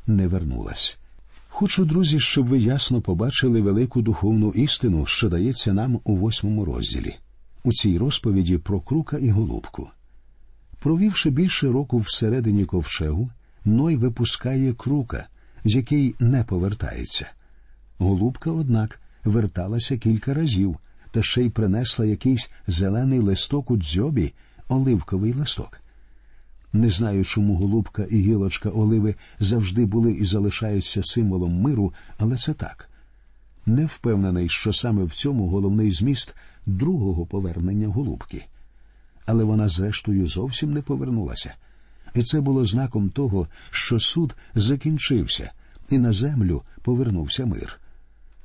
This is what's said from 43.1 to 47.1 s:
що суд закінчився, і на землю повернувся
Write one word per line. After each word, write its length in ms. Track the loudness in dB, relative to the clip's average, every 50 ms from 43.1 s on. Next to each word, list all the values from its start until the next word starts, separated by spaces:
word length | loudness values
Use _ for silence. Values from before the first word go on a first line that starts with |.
| 0 -2 -2 0 0 0 -2 -4 -6 -18 -18 -10
що 280 | -8 -6 -4 0 0 0
суд 360 | 0 0 0 0 -2 -2 -2 -8 -12 -4 0
закінчився, 960 | 0 2 2 2 0 0 -2 -2 -2 0 0 0 0 0 0 -2 -4 -6 -8 -14 -18 -20 -20 -20 -14 -4 0
і 80 | 2 2
на 160 | 4 4 2
землю 500 | 2 0 0 0 2 2 2 0 -2 -4 -8 -16 -8
повернувся 640 | -2 0 0 2 2 0